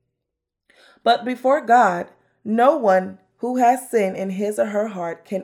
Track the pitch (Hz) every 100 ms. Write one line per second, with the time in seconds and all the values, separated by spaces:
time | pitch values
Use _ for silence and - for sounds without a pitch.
0 | _ _ _ _ _ _ _ _ _ _
1 | 233 233 226 247 254 294 226 240 208 175
2 | - _ _ _ 208 220 254 311 214 185
3 | 185 190 _ _ 240 254 240 254 - 233
4 | 190 185 190 190 208 208 214 202 220 185
5 | 170 165 - 190